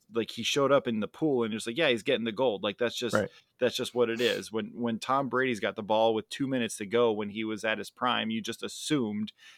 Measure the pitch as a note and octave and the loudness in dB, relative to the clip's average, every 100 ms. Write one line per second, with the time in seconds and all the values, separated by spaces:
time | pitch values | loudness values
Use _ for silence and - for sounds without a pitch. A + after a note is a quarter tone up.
0 | _ A2+ G#2+ - A2 C#3+ C3+ C#3 B2+ A2 | _ -4 -4 -4 0 2 4 4 2 -2
1 | G2+ - D#3+ B2+ A2+ G#2+ A#2 A#2+ D#3 A#2 | -4 -2 0 2 0 -4 -4 0 2 2
2 | - A2+ A#2 G#2 C3 G2 G#2 G2 A#2 - | 2 0 0 0 0 0 -2 0 -2 -2
3 | A#2+ G#2+ G2 - _ - A#2+ - A#2 B2 | 0 0 0 -6 _ -2 -2 0 -2 2
4 | A2+ A#2 A#2 G2+ G2 A2 G#2+ G#2 A#2 A2+ | 2 2 2 0 -4 -6 -6 -4 -4 -2
5 | - C3+ C3+ B2 C3 G#2+ G#2 F#2+ G2+ A2 | -2 -2 0 0 0 0 -2 -2 0 4
6 | A2+ A2 - - C3+ C3 A2+ - G2+ A#2 | 4 2 -2 -4 -2 -2 -2 -4 -2 2
7 | A#2+ G#2+ G#2 G#2+ A2 G#2+ G#2+ G#2+ F#2+ - | 4 2 -4 -4 -4 -2 0 -2 -4 -2
8 | B2 A2+ A2 A2+ G#2+ A2+ G#2 - - D3+ | 0 0 0 -2 -4 -6 -8 -6 -2 0
9 | A2 G#2 G#2+ - - | 0 -2 -6 -10 -20